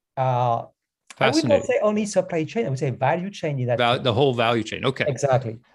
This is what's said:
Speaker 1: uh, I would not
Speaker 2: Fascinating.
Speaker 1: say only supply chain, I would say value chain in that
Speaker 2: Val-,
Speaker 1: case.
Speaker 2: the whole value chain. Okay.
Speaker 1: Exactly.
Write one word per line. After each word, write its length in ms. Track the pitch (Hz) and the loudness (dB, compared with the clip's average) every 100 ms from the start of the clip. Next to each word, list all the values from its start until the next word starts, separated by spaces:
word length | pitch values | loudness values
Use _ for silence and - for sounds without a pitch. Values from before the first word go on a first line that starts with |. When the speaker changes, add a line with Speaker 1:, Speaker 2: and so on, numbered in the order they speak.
| _ - | _ -4
Speaker 1:
uh, 500 | 131 123 123 117 - _ _ _ _ - | 0 2 0 0 -4 _ _ _ _ 0
I 100 | - | 2
would 60 | 302 | 2
not 0 | |
Speaker 2:
Fascinating. 280 | 294 190 | 4 2
Speaker 1:
say 160 | - 247 | 2 0
only 240 | 208 208 208 | 2 0 0
supply 380 | 190 185 170 | -2 -2 -4
chain, 220 | 156 226 226 | -4 -4 -4
I 40 | |
would 100 | 131 | -2
say 120 | 147 | -4
value 400 | 131 131 170 190 | 0 0 0 -4
chain 280 | 202 160 139 | -6 -6 -4
in 80 | 123 | -2
that 100 | 120 | 2
Speaker 2:
Val-, 160 | 120 123 | 2 2
Speaker 1:
case. 80 | |
Speaker 2:
the 100 | 131 | 0
whole 200 | 110 143 | 2 2
value 300 | 120 113 120 | 2 2 2
chain. 220 | 107 92 117 | -2 -4 -4
Okay. 200 | - - | -2 -2
Speaker 1:
Exactly. 500 | 123 139 127 123 113 _ | -2 0 0 0 -10 _